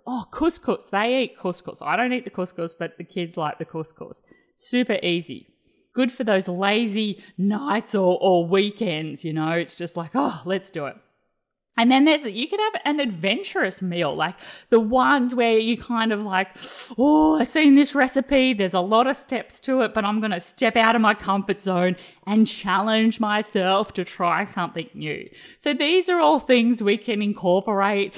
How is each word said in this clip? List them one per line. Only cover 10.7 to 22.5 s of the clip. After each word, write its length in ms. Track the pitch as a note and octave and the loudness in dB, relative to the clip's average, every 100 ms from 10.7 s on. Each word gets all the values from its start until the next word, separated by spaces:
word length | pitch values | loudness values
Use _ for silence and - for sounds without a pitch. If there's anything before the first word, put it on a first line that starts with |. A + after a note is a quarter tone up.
| E3 C#3 | -10 -10
it." 100 | - _ _ _ _ _ _ _ - | -12 _ _ _ _ _ _ _ 0
And 120 | A#3+ | 4
then 140 | C4 D4+ | 6 6
there's, 180 | D4+ | 2
you 240 | D4 G#3 D4+ | -2 -8 -6
could 120 | G4+ | -2
have 220 | A4 G4+ D4 | -2 -2 -4
an 140 | D4 | -2
adventurous 840 | C4 E3+ G3 B3+ G4 F#4+ G3+ F#3 | -2 -2 -2 -2 -4 -2 -2 -4
meal, 320 | F#3 F3 D3+ D#3 | -6 -2 -2 -2
like 180 | D#3+ - - - - | -4 -6 -18 -12 2
the 80 | A3+ | 2
ones 560 | A3 B3+ B3+ C#4 B3 B3 | 4 2 4 2 2 0
where 240 | A#3 A3 | 2 2
you 180 | A3+ A#3 | 2 -2
kind 340 | - A#3 A3 | -2 -2 0
of 100 | G#3 | -2
like, 260 | G#3 F#3+ G3 - - - - A#3+ | -2 -2 -2 -8 -16 -14 -8 0
"Oh, 420 | C#4+ D#4 D#4 D#4 | 4 6 4 4
I've 80 | - | 2
seen 280 | D#4 D4+ C#4 | 4 6 8
this 180 | C#4+ | 6
recipe. 640 | C#4 C4 C4+ C4 C4+ B3+ G#3 | 2 0 0 2 2 2 2
There's 180 | F#3+ | 0
a 60 | F3+ | 0
lot 260 | F#3 A3 C4 | 2 2 2
of 100 | C4 | 0
steps 440 | - A#3+ - - | -6 -8 -8 -10
to 200 | - C4 | -2 0
it, 120 | A3 | 0
but 100 | A3 | 0
I'm 160 | G3+ G#3+ | -2 -2
gonna 200 | G#3+ F3 | -2 -4
step 360 | - - C4 A#3 | -6 -2 0 2
out 200 | A3+ A#3 | 4 4
of 60 | |
my 120 | A3 | 4
comfort 480 | A3 G3+ G3 G3 G3+ | 2 0 -2 -2 -4
zone 340 | G3 F3+ F3+ F3+ - _ - | -2 0 0 -2 -10 _ 0
and 220 | A3 | 2
challenge 720 | A3 | 2